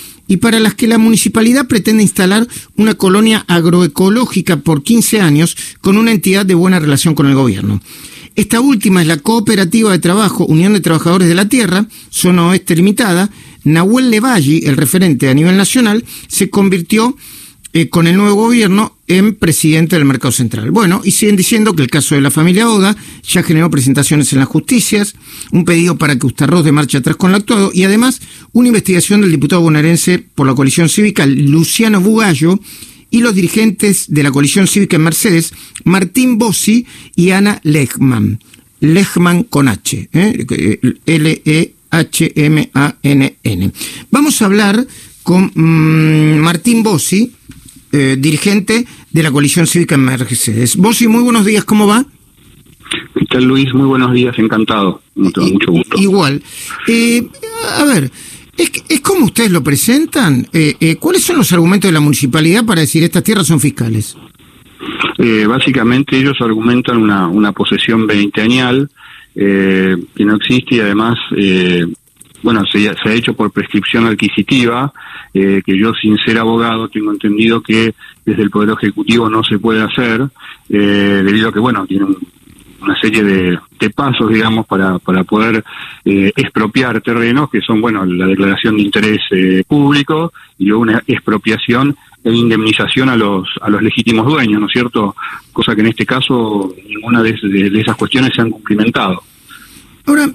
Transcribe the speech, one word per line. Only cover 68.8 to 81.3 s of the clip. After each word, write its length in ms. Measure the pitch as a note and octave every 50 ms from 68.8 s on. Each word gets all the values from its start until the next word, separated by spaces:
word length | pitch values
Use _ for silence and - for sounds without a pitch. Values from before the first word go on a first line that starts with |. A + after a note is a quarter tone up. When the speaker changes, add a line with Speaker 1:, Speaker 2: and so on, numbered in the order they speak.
| C#3+ C#3+ - _ - - - - - _ _
Speaker 2:
eh, 640 | - G2 G2 G2 G2 F#2+ F#2+ F#2+ F#2+ F#2+ F#2+ F#2+ F2 - - _
que 100 | - G2+
no 120 | G#2 G#2+
existe 400 | G#2 - - B2 B2 B2 - B2+
y 40 | A2+
además, 380 | G#2+ G2+ G2+ G#2+ A2+ A#2 A#2 - - - -
eh, 500 | - G2+ G2 F#2 F#2 F2+ F2+ F2 F2 E2+ E2+ - - _ _ _ _ - - - -
bueno, 220 | - A2+ A#2 G#2 G2 -
se, 120 | - G2+
se 260 | G#2 G#2 F2 - - G#2+
ha 60 | A2
hecho 200 | A#2+ A#2 B2 A2
por 160 | - G#2+ G#2
prescripción 560 | - G#2 F2+ - - G#2 - - - A#2 A#2
adquisitiva, 840 | A#2 G#2+ - G#2+ G2 - G#2+ G2 - C#3+ C3 A#2+ A#2 A#2 B2 C3+ C#3+ - - - - - - - - -
eh, 280 | F#2+ G2 G2 G2 F#2+ -
que 120 | - F#2+ F#2+
yo 140 | G#2+ A2+ - -
sin 160 | - G#2+ G#2 G2
ser 200 | - A#2 A2+ A2+
abogado 500 | A2+ A2+ A2+ A#2 A#2 A#2 A2+ A2+ A2+ G#2+
tengo 240 | - A2 G#2+ G#2+
entendido 480 | G#2 G2+ - G#2 G#2 G#2+ A2+ A2+ A2+ A2+
que 340 | - - A2 A2 A2+ A2+ - - - - - _ _
desde 180 | A2 G2+ F#2+
el 80 | G#2 G2+
Poder 200 | - G#2 G#2 G#2+
Ejecutivo 580 | A2 - - G#2 G2+ G#2+ G#2 A#2 A2+ A#2+ A#2 G#2+
no 160 | A2 A2+ A2
se 140 | - G#2+ G2
puede 240 | A2 A2+ A2 A2
hacer, 400 | A2 - - C3 B2 A#2 A2+ A2+ C3+ C#3 - - - - - - _ -
eh, 520 | G2+ G#2 G2+ G2+ G2+ G2+ G2+ G2+ G2+ G2 F#2+
debido 240 | G2+